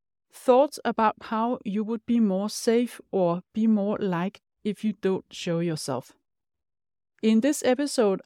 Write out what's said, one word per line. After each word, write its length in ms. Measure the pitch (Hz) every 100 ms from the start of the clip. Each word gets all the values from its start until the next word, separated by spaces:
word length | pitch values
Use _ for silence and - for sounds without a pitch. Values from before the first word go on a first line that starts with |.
| _ _ _
Thoughts 480 | - - 247 294 -
about 300 | - 226 214 -
how 400 | - 220 233 254
you 200 | - 196
would 200 | 214 233 -
be 120 | 240
more 320 | 214 185 208
safe 500 | - - 233 240 - -
or 300 | 190 175 175 -
be 140 | 214 220
more 300 | 214 202 -
liked 400 | 196 170 190 - _ _
if 180 | 214 196
you 120 | 214 196
don't 260 | 190 190 -
show 300 | - 180 170
yourself. 560 | 170 156 - 127 - _ _ _ _ _ _ _ _ _ _ -
In 160 | 220 220
this 240 | 269 294
episode, 560 | 254 254 285 - 208 190